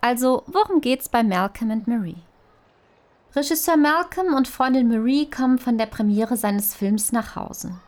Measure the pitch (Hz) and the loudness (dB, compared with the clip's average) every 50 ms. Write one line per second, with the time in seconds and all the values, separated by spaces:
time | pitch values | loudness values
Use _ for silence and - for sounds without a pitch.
0 | - 240 247 233 254 254 254 240 - - - 370 427 415 403 320 302 240 262 262 | 2 0 0 2 2 2 2 0 -2 -2 0 0 0 2 2 0 2 2 -2 -2
1 | - - - 240 226 214 190 180 190 196 202 - 233 220 220 226 208 233 233 233 | -4 -2 0 0 2 2 2 0 -2 -2 -4 -6 -4 -4 -4 -2 -2 -2 -4 -2
2 | 202 170 - 175 165 _ _ _ _ _ _ _ _ _ _ _ _ _ _ _ | -4 -6 -10 -14 -18 _ _ _ _ _ _ _ _ _ _ _ _ _ _ _
3 | _ _ _ _ _ _ - 277 294 285 330 311 - - 330 311 294 294 302 330 | _ _ _ _ _ _ -2 -2 0 0 0 -2 2 2 4 4 4 4 4 2
4 | 349 320 - - 370 370 302 269 262 - - - 262 262 254 269 247 233 233 220 | 0 -2 -4 -2 0 0 2 2 0 0 0 -2 0 2 4 4 4 4 2 2
5 | 220 240 269 285 294 285 - - 262 262 254 247 254 254 233 220 226 214 - - | 2 2 2 2 0 -2 -4 -2 2 2 2 2 2 0 0 0 0 -4 -2 -2
6 | 220 208 208 208 220 220 247 220 - 208 202 202 202 - - - 208 196 208 220 | 0 2 2 2 2 0 -2 -2 0 -2 -2 0 -2 -4 -4 -2 -2 0 0 0
7 | 208 - - 240 220 - - - 50 - - - - 170 180 180 - | 0 -2 -2 -4 -4 -4 -8 -10 -10 -10 -10 -12 -12 -12 -12 -14 -16